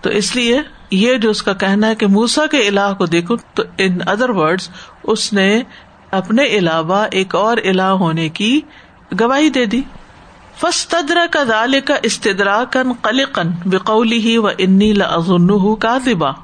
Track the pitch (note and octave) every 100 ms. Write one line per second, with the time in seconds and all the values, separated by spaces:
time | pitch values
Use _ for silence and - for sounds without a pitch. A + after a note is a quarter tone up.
0 | - G#3 G3+ B3 A#3 B3 D4+ - - F#3+
1 | A3+ B3+ A3 G#3 - F#3+ F#3+ G3 A3 A3
2 | G3+ G3 A#3 D4+ D4+ D4 G3+ G3+ G3+ G3
3 | F3+ E3+ E3+ A#3 - - - - F#3+ F3+
4 | F3 G3+ B3+ G3+ D#3 F#3 - - - -
5 | - A3 - G3+ F#3+ A3 C4 - - -
6 | - F#3+ F#3 A3 C#4 G#3 E3+ D#3+ D#3+ F#3+
7 | G#3+ F#3+ F#3+ - G#3 A#3 F#3 F#3 F#3+ F#3+
8 | E3+ D#3+ D#3+ D#3+ G#3 C#4 D4+ - - -
9 | - F3+ A#3 C4+ D#4 C4 A#3 A#3 C#4 -
10 | - - - - - - E4 E4 - E4
11 | D4 E4+ E4+ E4 C4+ A3 A#3+ C4+ C4+ C#4+
12 | A#3+ - A3 F#3+ G3+ G#3 B3 C4 B3+ A#3+
13 | G#3+ B3 C4+ - E3+ F3 F#3+ F#3 G#3 A3
14 | A3+ A#3 A3 A3+ G#3 - F#3+ F#3+ G#3+ G3+
15 | F#3 E3+ E3 F3 F3 G3+ F#3+ G#3+ A3+ B3+
16 | B3+ G3+ C#3+ C3+